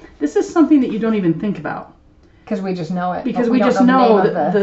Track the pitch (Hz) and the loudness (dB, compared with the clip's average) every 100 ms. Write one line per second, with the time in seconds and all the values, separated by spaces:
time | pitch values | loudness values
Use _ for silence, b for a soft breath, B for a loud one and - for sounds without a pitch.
0 | B B 294 415 - 349 294 302 233 214 | B B -4 -2 -2 0 4 4 2 -2
1 | 226 214 175 160 214 160 151 - - _ | -2 0 0 -2 -4 -6 -8 -10 -14 _
2 | _ _ b b - 196 190 180 156 180 | _ _ b b -8 -6 -4 -6 -6 -4
3 | 180 175 254 - 233 - - - 247 262 | -4 -4 -6 -4 0 2 2 4 4 4
4 | 240 202 185 175 151 202 | 4 4 2 0 0 0